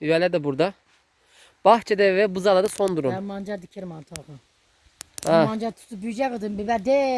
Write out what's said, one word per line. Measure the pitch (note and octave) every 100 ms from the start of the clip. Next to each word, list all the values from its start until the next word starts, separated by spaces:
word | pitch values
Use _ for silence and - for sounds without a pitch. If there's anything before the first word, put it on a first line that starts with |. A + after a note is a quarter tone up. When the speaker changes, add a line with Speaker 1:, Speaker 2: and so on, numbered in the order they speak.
Speaker 1:
Biberler | D#3 E3 F3+
de | F3
burada. | D3 C3+ F3+ - _ _ _ _ _ _ - _
Bahçede | F#3+ A#3 - G3+ G3+ F#3
ve | G#3
buzağlarda | F#3 F#3+ F#3 G3+
son | - G3 E3+
durum. | C3+
Speaker 2:
Ben | A#2+
mancar | G3 G3 G3 G3+
dikerim | F3 G#3 F#3
artık. | D#3+ D3+ E3+ C#3+ C#3 _ _ _ _ _ - - - -
Speaker 1:
Ha. | E3 D#3
Speaker 2:
Mancar | A3 A3+
tutup | - - G#3
büyüyecek | A3 G#3+ C4+
adam | A#3+ G#3 G#3
biber | G#3 A#3
de | G3 C#4 C4+